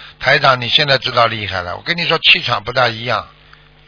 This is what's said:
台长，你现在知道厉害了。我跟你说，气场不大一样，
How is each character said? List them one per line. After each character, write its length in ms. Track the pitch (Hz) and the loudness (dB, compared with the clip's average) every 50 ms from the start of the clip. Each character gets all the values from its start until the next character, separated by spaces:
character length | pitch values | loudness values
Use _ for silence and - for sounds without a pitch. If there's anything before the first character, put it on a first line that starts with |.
| - - - - | -20 -20 -12 -4
台 180 | - 131 143 147 | 0 2 2 4
长， 220 | 139 139 127 123 | 4 2 2 2
你 80 | 123 113 | 0 0
现 180 | - - 151 | 0 0 2
在 120 | 143 135 127 | 2 2 0
知 120 | - 123 | 0 0
道 160 | 120 123 117 | 2 2 2
厉 200 | 113 110 107 104 | 2 0 -4 -6
害 160 | 95 95 92 | -6 -6 -6
了。 140 | 87 87 92 | -6 -6 -8
我 60 | 98 | -8
跟 140 | 107 - 170 | -6 -6 -6
你 80 | 170 170 | -4 -2
说， 140 | 151 165 156 | -2 -2 2
气 220 | - - - 185 | 4 2 2 2
场 200 | 139 123 123 101 | 2 -2 -4 -4
不 100 | 101 117 | -4 -4
大 160 | 123 131 123 117 | 0 0 0 0
一 160 | 113 110 117 | 0 -4 -4
样， 220 | 123 113 101 - - - _ - - - _ _ _ _ _ _ | -4 -4 -4 -4 -8 -16 _ -20 -20 -20 _ _ _ _ _ _